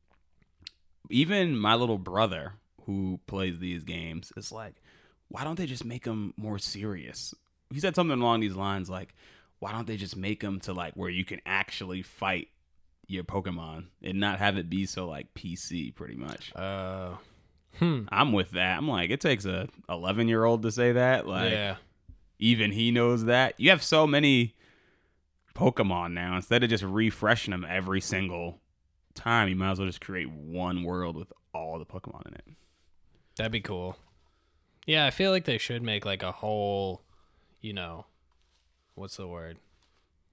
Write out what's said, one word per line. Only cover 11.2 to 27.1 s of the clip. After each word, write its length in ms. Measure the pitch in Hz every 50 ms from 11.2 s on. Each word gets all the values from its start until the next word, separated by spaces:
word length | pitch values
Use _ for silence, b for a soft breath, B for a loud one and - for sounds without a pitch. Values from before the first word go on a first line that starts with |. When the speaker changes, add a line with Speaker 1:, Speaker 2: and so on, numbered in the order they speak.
| 92
Speaker 1:
can 160 | - 98 - -
actually 560 | - 95 98 98 - - - 101 92 90 95 90
fight 460 | - - - - 95 95 87 - - _ _ _ _ _ _ _ _ _ _ _
your 180 | - 92 90 90
Pokemon 640 | - 95 98 90 92 90 85 82 80 80 80 85 - _ _ -
and 180 | - 92 98
not 180 | 101 104 98 92
have 180 | 101 101 95
it 120 | 98 85 85
be 160 | 87 95 98
so, 220 | 95 - - 92 87
like, 240 | 76 71 - - -
P 220 | - - 92 82
C 340 | - - - 82 87 76 58
pretty 260 | - - - - 57
much?" 380 | 60 62 - - - - - -
Speaker 2:
Uh, 640 | - 92 95 98 98 95 92 95 95 92 90 87 87 b b b b b b b _ _ _ - -
hmm. 240 | 170 170 160 127 107 101
Speaker 1:
I'm 220 | - 101 131 147 113
with 200 | 101 90 - -
that. 240 | 87 92 92 92 80
I'm 100 | 78 156
like, 220 | 127 92 87 87
it 100 | 110 -
takes 240 | - 170 139 104 101
a 220 | 95 92 92 92 - - - - -
eleven-year-old 760 | 87 87 85 92 98 110 117 113 113 113 113 117 117 117 110
to 100 | 113 104
say 200 | 120 123 120 120
that. 340 | 123 123 127 131 123 -
Like, 260 | - 95 95 92 95 110
Speaker 2:
Yeah. 240 | 107 104 101 95 - - _ _ _ _ - - - _ _ _ -
Speaker 1:
even 340 | - 113 120 110 110 104 101
he 180 | 110 113 117
knows 340 | 120 120 120 120 123 120 110
that. 320 | 113 120 123 131 123 - -
You 120 | 117 156
have 120 | 190 156 -
so 240 | - - 156 156
many 480 | 151 143 147 147 143 135 127 120 110 - b b b b b b b b b b b b b b _ _ _ _ _ -
Pokemon 580 | - - 127 127 - 113 98 90 87 87 87 87
now. 240 | 87 90 90 90
Instead 260 | 92 90 - 117 123 123
of 60 | 117
just 120 | 117 101 95
refreshing 680 | 95 95 107 113 113